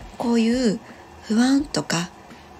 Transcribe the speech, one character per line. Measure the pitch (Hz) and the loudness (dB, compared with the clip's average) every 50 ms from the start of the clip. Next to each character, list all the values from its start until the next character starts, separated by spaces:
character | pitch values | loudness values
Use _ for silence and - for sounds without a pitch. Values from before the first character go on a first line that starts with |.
| - - - | -18 -14 -10
こ | - - 240 | -6 -2 0
う | 233 233 | 2 2
い | 220 226 240 254 254 226 | 2 2 2 2 2 0
う | 175 226 - - - - - - - - | 0 -2 -6 -14 -20 -20 -20 -20 -20 -12
不 | - - 214 220 | -6 -2 2 2
安 | 247 262 277 277 302 | 4 4 4 2 2
と | - - - 151 | 0 -4 -6 -4
か | - - 170 175 175 - - - - - - - - - | -2 -2 -4 -4 -6 -10 -16 -20 -20 -20 -20 -20 -20 -20